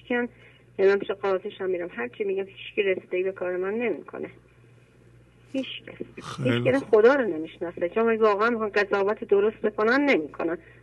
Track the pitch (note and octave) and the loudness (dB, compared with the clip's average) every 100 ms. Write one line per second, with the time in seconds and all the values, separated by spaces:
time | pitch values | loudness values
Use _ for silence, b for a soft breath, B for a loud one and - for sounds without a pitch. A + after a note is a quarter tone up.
0 | - B3 A#3+ b b b b - G3 G3+ | -4 -2 -4 b b b b 2 4 4
1 | G3 G3+ G3 F#3 G#3 - F#3+ F3 F3 A3 | 0 -4 -2 -2 -4 -6 -4 -4 -4 -8
2 | A#3+ - G3+ F#3+ G3 - - - G3+ F#3 | -8 -6 -4 -4 -6 -10 -10 -2 0 0
3 | - F3+ F#3+ F#3+ F3+ F3+ F#3+ A3 A#3+ D3 | -2 -2 -2 -4 -4 -4 -2 -2 -2 -4
4 | - - - - - _ - - _ _ | -8 -12 -12 -14 -20 _ -20 -20 _ _
5 | - - _ _ - C4+ B3+ - - - | -20 -20 _ _ -10 -8 -8 -10 -14 -14
6 | - - - - B2+ A#2+ B2 C4+ C4+ A3 | -14 -14 -14 -4 0 2 2 0 4 6
7 | A3+ C#4+ A3 D#3 D#3+ - E3+ F3 F3 A3 | 6 6 2 -4 -8 -8 -10 -6 -4 0
8 | A3+ A3 A3 G3+ A3+ A3+ G#3+ G#3 G3+ G3+ | 2 4 4 4 2 0 -2 0 0 0
9 | G3 G#3+ A3 G3+ G#3+ A3 A3 A3 A3 C4+ | 0 -2 2 2 2 0 -4 0 2 4
10 | C#4+ G3+ D3+ - E3 E3+ B B | 4 2 -2 -6 -4 -6 B B